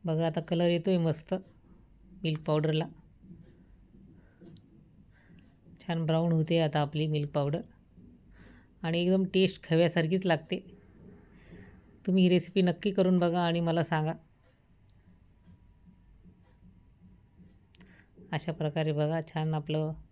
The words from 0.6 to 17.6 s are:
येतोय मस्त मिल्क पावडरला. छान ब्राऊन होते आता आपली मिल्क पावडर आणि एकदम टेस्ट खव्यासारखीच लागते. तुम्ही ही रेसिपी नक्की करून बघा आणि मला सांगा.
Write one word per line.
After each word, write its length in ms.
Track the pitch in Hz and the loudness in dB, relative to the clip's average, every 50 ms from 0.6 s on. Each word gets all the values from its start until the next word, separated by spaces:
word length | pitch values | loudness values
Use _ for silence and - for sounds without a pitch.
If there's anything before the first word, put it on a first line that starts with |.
| 175 170 | 2 2
येतोय 280 | 175 170 165 196 185 | 2 2 0 0 0
मस्त 360 | 175 165 160 147 - - - 190 185 190 - - - - - - - - - - - - - - - - | 2 2 0 -2 -2 -4 -6 -6 -6 -6 -14 -20 -20 -20 -20 -20 -20 -20 -20 -20 -20 -20 -20 -16 -8 -6
मिल्क 180 | 160 156 151 | -4 -4 -4
पावडरला. 440 | - - 151 156 151 156 156 156 160 - - - - - - - - - - - - - - - - - - - - _ - - - - - - _ - - _ - - - - - - - - - - - - - - - - - - - - - - - - _ - - - | -2 -2 0 0 0 0 0 -2 -2 -4 -10 -20 -20 -20 -20 -20 -20 -20 -20 -20 -20 -20 -20 -20 -20 -20 -20 -20 -20 _ -20 -20 -20 -20 -20 -20 _ -20 -20 _ -20 -20 -20 -20 -20 -20 -20 -20 -20 -20 -20 -20 -20 -20 -20 -20 -20 -20 -20 -20 -20 -20 -20 -20 _ -20 -20 -16
छान 240 | - - 170 165 160 | -8 -4 -4 -2 0
ब्राऊन 260 | 156 160 160 170 170 | 0 2 2 2 2
होते 280 | 160 160 156 160 165 165 | 2 2 2 2 2 2
आता 220 | 160 151 147 151 | 2 2 2 0
आपली 260 | 147 143 - 147 156 | -2 0 -2 -4 -2
मिल्क 220 | 156 151 151 147 143 | -2 -2 -2 -4 -2
पावडर 320 | - 147 143 143 151 170 - - - - - _ - - - - - - - - - - - - - - - - - - - | -2 -2 -2 0 -2 -4 -6 -10 -20 -20 -20 _ -20 -20 -20 -20 -20 -20 -20 -20 -20 -20 -20 -20 -20 -20 -20 -20 -18 -8 -6
आणि 180 | 165 170 170 | -4 -2 0
एकदम 220 | 175 180 190 190 190 - - | 2 2 2 2 2 2 2
टेस्ट 300 | 185 190 185 190 - - | 2 2 2 0 -6 -4
खव्यासारखीच 600 | - 165 160 175 160 - 175 160 156 185 185 190 | 0 2 4 4 4 2 0 0 0 -2 -2 2
लागते. 320 | 185 165 151 - - 180 - - - - - - - - - - - - - - - - - - - - - - - - - - - - - - | 0 0 0 0 -6 -8 -8 -8 -14 -20 -20 -20 -20 -20 -20 -20 -20 -20 -20 -20 -20 -20 -20 -20 -20 -20 -20 -20 -20 -20 -20 -20 -20 -20 -8 -2
तुम्ही 180 | - 180 190 185 | 0 4 4 6
ही 60 | 180 | 6
रेसिपी 320 | 180 175 175 - - 196 | 4 2 2 0 0 2
नक्की 300 | 185 180 170 - - 208 | 2 2 0 -2 -4 -2
करून 280 | 196 196 185 185 185 180 | 0 2 2 4 4 4
बघा 220 | 175 175 170 180 | 4 2 2 2
आणि 180 | 175 170 165 170 | 0 0 0 0
मला 240 | 170 165 165 170 156 | 0 0 0 0 0
सांगा. 300 | - 165 156 156 160 160 - - _ _ _ _ _ _ _ _ _ - _ - _ _ - _ - - _ - - - _ _ 175 - - - - - _ - 175 185 - - - - - - 185 - - - - - - - 180 - - - - - _ 170 190 185 - - _ _ - - - - - | 0 0 0 0 -2 -4 -8 -14 _ _ _ _ _ _ _ _ _ -20 _ -20 _ _ -20 _ -20 -20 _ -20 -20 -20 _ _ -20 -20 -20 -20 -20 -20 _ -20 -20 -20 -20 -20 -20 -20 -20 -20 -20 -20 -20 -20 -20 -20 -20 -20 -20 -20 -20 -20 -20 -20 _ -20 -20 -20 -20 -20 _ _ -20 -20 -20 -20 -20